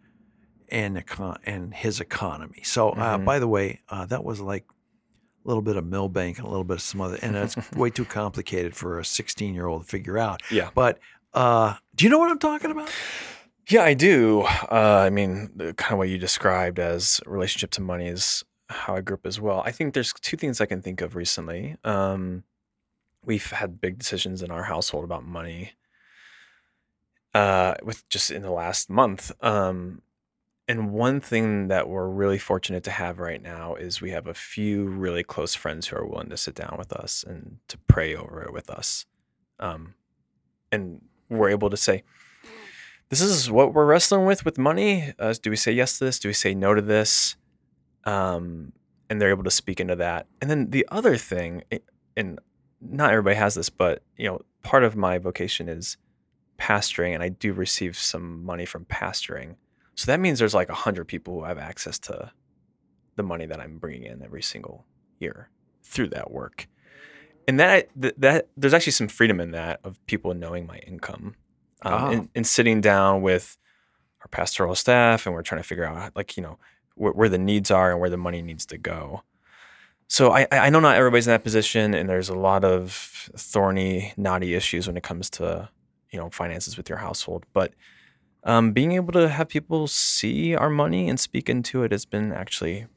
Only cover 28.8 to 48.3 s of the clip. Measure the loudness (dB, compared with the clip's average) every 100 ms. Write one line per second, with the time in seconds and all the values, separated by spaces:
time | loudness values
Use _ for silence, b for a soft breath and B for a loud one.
28.8 | 0 2 2 0 -12 -4 -2 0 0 -4
29.8 | -10 -14 _ _ _ _ _ _ -6 -4
30.8 | -4 0 0 -2 -2 0 0 -2 0 0
31.8 | -2 -4 -6 0 0 0 0 -2 -2 -6
32.8 | -6 -6 -6 -8 -10 -10 -12 -12 -10 -10
33.8 | -10 -10 -8 -8 -10 -14 -12 -4 -2 0
34.8 | -2 -4 -4 -4 -4 -6 -4 -4 -6 -8
35.8 | -8 -8 -8 -10 -10 -10 -10 -10 -12 -12
36.8 | -10 -12 -8 -10 -10 -14 -16 -20 -20 -2
37.8 | 4 4 2 -4 -10 -14 -12 -12 -12 -10
38.8 | -8 -8 -10 _ _ _ _ -10 -8 -8
39.8 | -14 -20 _ _ _ _ _ _ _ -4
40.8 | -4 -12 _ _ _ 2 4 4 0 0
41.8 | 0 0 -4 B B B B B B B
42.8 | B B _ 0 2 2 4 6 6 6
43.8 | 6 6 6 4 4 2 0 0 2 2
44.8 | 2 0 -4 -4 -2 -2 -2 0 2 2
45.8 | 0 0 -2 -2 -2 0 0 2 4 4
46.8 | 4 2 4 2 0 -4 _ _ _ _
47.8 | _ _ -4 0 0